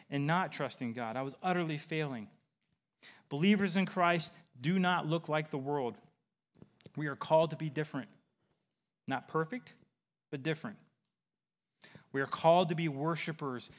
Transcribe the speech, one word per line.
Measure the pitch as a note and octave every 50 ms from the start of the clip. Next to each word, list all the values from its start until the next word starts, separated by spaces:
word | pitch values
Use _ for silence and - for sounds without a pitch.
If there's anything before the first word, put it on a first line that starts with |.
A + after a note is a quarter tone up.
| - -
and | C#3+ C#3+ C#3+
not | D3 E3 F#3 F#3 C#3+
trusting | - - D3 A#2+ - - C3 A#2 A2+
God. | B2 A#2 A2+ A2+
I | B2+ C3+
was | C#3 C3 - -
utterly | F#3 F3+ F3+ F3 D#3+ D3+
failing. | C#3+ - - E3 D#3 D#3 C#3+ C3 A2+ G#2+ - - _ _ _ _ _ _ _ _ _ _ _ _ _ - - - - _ -
Believers | C#3+ C#3+ E3 G3+ G#3+ G3+ G3+ F#3 D#3+
in | G3 F#3
Christ | - - F#3 F3 E3+ F3 E3+ D#3+ - - - - _ - B2
do | B2 D#3 F#3 F#3+
not | F3+ F3+ F3+ E3 D3
look | D3+ D#3+ E3+ E3 -
like | D3+ D#3 D3+ D#3
the | - C#3+
world. | C3 C#3 D3 C#3+ B2+ A#2 G#2+ - - - _ _ _ _ _ _ _ _ _ - - - _ _ - - -
We | C#3+ D3+ D3
are | C#3
called | - - - D#3+ D#3+ E3 D#3
to | D#3
be | - D#3+ D3+
different. | B2+ D#3 D3+ - - C#3 A#2 - - _ _ _ _ _ _ _ _ _ _ _ _ _ _ _ _ _ _
Not | - C3+ B2+ - -
perfect, | - D#3+ E3 D#3 B3 B3+ - - - _ _ _ _ _ _ _ _ _ _ -
but | - C#3 C3
different. | D#3+ D#3 D3+ - A2+ G2+ - _ _ _ _ _ _ _ _ _ _ _ _ _ _ _ _ _ _ _ _ - - - - - _ -
We | C3+
are | C#3
called | - - - - E3 E3+ F3+ F#3 E3
to | F3+
be | D#3 E3+ D#3+
worshipers | C3+ C3+ D3 D#3+ E3 D#3 - E3+ D#3 - D3+ C3+ B2+ A#2+ - - -